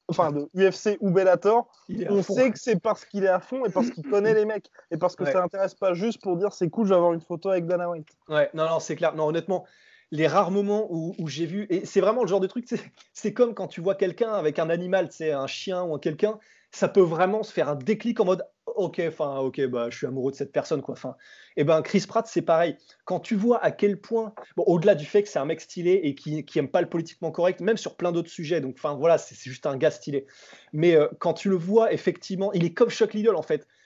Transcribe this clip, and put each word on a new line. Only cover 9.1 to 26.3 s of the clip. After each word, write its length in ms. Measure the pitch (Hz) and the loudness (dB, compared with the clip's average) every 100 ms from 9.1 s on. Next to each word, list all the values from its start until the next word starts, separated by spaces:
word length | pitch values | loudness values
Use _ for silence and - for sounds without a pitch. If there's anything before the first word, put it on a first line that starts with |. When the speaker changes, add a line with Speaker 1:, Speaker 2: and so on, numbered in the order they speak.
Speaker 2:
Non, 140 | 151 156 | 0 0
honnêtement, 380 | 165 165 180 - _ _ _ _ | 0 -2 -4 -6 _ _ _ _
les 160 | 147 156 | 0 2
rares 240 | 175 180 | 4 2
moments 380 | 196 202 208 220 | 0 0 -2 -2
où, 240 | 165 165 - | -6 -6 -6
où 80 | 160 | -8
j'ai 180 | 135 165 | -6 -6
vu, 220 | 196 208 | -6 -4
et 160 | 180 190 | -4 0
c'est 160 | 196 | 2
vraiment 200 | 185 220 | 2 2
le 40 | 156 | 0
genre 120 | 196 | 0
de 80 | 190 | -2
truc, 180 | 247 233 | -4 -8
c'est, 140 | 233 - - _ | -8 -10 -20 _
c'est 200 | - 214 | -10 -6
comme 200 | 208 240 | 0 0
quand 140 | 208 185 | 0 -10
tu 140 | - | -4
vois 120 | 175 | -4
quelqu'un 400 | 196 190 175 226 | 0 -2 0 -2
avec 240 | 208 151 147 | 0 -2 -2
un 140 | 160 | -2
animal, 380 | 170 180 190 180 | -2 0 -2 -2
tu 80 | - | -4
sais, 140 | 160 | -4
un 140 | 143 135 | -2 -4
chien 380 | - - 180 | -8 -6 -6
ou 100 | 180 | -4
un 60 | 151 | -4
quelqu'un, 400 | 175 147 208 214 _ _ _ | -4 -2 -2 -4 _ _ _
ça 160 | - 175 | -4 2
peut 140 | 202 | 4
vraiment 420 | 175 165 185 214 | 4 4 2 0
se 80 | 208 | -2
faire 180 | - 147 | -2 -2
un 60 | 143 | -2
déclic 440 | 127 214 233 233 | -2 -2 -2 0
en 60 | 185 | 2
mode : 220 | 185 - _ - - | 0 -4 _ -8 -4
Ok, 260 | 175 - 170 | -4 -2 -4
enfin, 320 | 165 147 135 | -2 -4 -2
ok, 260 | 135 - 131 | -4 -2 -2
bah, 220 | 123 117 | -2 -4
je 80 | - | -6
suis 100 | 135 | -6
amoureux 240 | 131 131 | -4 -4
de 40 | 139 | -4
cette 160 | - | -4
personne, 300 | - - 147 | -4 -2 -4
quoi. 120 | 135 | -4
Enfin, 220 | 127 131 - - - - - | -10 -12 -14 -20 -20 -8 0
eh 60 | |
ben, 180 | 147 160 | 2 2
Chris 240 | 151 202 - | 2 0 0
Pratt, 180 | - 220 | -2 -2
c'est 140 | 170 | -2
pareil. 340 | 160 160 170 - _ _ - | 2 2 2 -2 _ _ -8
Quand 140 | 180 | -6
tu 160 | - 214 | -2 0
vois 280 | 233 233 | 2 2
à 80 | 170 | 2
quel 280 | - 202 202 | 2 0 0
point, 340 | - 226 220 - - - | -4 -4 -4 -10 -10 -2
bon, 60 | 170 | 2
au-delà 280 | 170 196 165 | 4 4 4
du 100 | 147 | 2
fait 180 | 208 | 0
que 60 | 202 | 0
c'est 100 | 151 | -2
un 60 | 139 | -4
mec 160 | 160 | -6
stylé 380 | - - 170 190 | -8 -4 2 2
et 120 | 160 139 | 2 -4
qui, 300 | 156 | -6